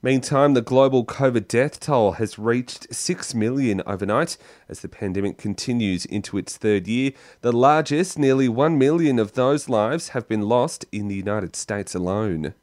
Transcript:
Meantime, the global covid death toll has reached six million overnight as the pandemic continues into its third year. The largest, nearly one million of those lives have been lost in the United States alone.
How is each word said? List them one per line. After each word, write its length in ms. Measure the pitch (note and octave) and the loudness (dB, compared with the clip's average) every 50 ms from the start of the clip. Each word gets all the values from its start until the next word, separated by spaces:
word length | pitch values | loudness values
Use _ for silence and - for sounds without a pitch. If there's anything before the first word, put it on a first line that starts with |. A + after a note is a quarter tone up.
| - | 2
Meantime, 520 | B2 C3+ C3+ B2+ - D3+ C3+ C#3 D3 C#3+ | 2 0 0 0 0 2 4 4 6 4
the 80 | B2 A2+ | 4 2
global 420 | - B2+ C3 C3+ C3+ C3 C3 A#2 | 2 4 4 6 6 4 2 0
covid 440 | - - - C#3 C3 B2 A#2 G#2+ - | 0 -4 0 0 2 2 2 -2 0
death 320 | - A#2 C3 D3+ - - | 0 0 0 0 -2 -8
toll 320 | - - D3 B2+ A2 G2+ F2+ | -4 -2 2 4 4 2 2
has 260 | - A2+ G#2 - - | 0 -4 -6 -6 -6
reached 560 | G#2+ A2+ A#2 B2 B2+ B2 - - - - B2 | -2 0 0 0 -2 -6 -12 -18 -16 -14 -12
six 400 | - - - F3+ - - - - | -10 -4 -4 -4 -6 -6 -6 -2
million 480 | A#2+ G#2+ A2+ B2+ C#3 C#3 A#2+ G2+ F#2+ - | -2 0 0 0 0 0 0 0 -2 -2
overnight 500 | - G2+ F#2 G2+ G2 G#2 A#2+ E3 E3+ - - - - - - _ _ | -4 -4 -4 -2 -2 0 0 0 -2 -6 -12 -16 -20 -20 -20 _ _
as 100 | - - | -18 -14
the 100 | - - | -14 -16
pandemic 480 | - - - G2 F#2 G2 G2 G2+ - | -12 -8 -6 -4 -4 -2 -4 -4 -6
continues 680 | - - G#2+ G2+ - - - B2 A#2+ A2+ G2+ F#2 F2 - | -6 -6 -8 -6 -6 -4 -4 -2 0 0 0 0 -2 -4
into 340 | - - G#2+ G2+ - - G2+ | -6 -6 -6 -6 -4 -6 -6
its 180 | F2+ - - | -6 -6 -12
third 300 | - - A2 G#2+ G2+ F2 | -4 0 0 2 2 0
year. 240 | F#2 A2+ B2 C3 C3+ C3+ - - - - _ | -2 -2 -2 -2 -2 -4 -8 -20 -20 -20 _
The 100 | - A#2+ | -2 0
largest, 680 | A#2+ A#2+ B2+ C#3 D3+ D#3 D#3 - D3 D3 F#3 F3+ - | 2 4 6 6 4 4 2 0 0 0 0 -2 -2
nearly 320 | - D3 C3+ C3 C3+ C3+ B2+ | 0 2 2 4 4 2 0
one 300 | A2+ A#2 C#3 D#3+ E3+ C#3+ | 2 2 2 2 4 4
million 400 | C3 C3+ D#3 E3+ E3+ D3+ C3+ A#2+ | 4 4 4 4 2 2 4 2
of 140 | A2 G#2 - | 0 0 0
those 360 | - B2 B2+ C#3+ D3+ - - | 0 2 2 2 0 -2 0
lives 420 | C3 G#2+ G#2 A2 C#3 E3+ - - | 0 0 2 0 0 -4 -6 -6
have 180 | - B2+ A2+ _ | -8 -8 -4 _
been 140 | A2+ G#2+ G#2 | -2 -2 0
lost 420 | G#2 A#2 B2 B2 E3 - - - _ - | 2 2 2 2 0 -2 -10 -14 _ -8
in 160 | G#2 G#2 G#2 | -6 -6 -4
the 80 | G2 | -6
United 400 | G2 F#2+ G#2 G#2 G#2+ G2+ E2+ - | -4 -4 -4 -4 -4 -4 -6 -8
States 360 | - - - G#2+ G2+ G2 - - | -10 -8 -6 -6 -6 -6 -6 -6
alone. 600 | F#2 F2+ F2+ F#2+ G#2 A2 G#2+ F2+ D#2+ D#2 D2 - _ | -4 -2 -2 -2 -2 -2 -2 -2 -2 -4 -6 -8 _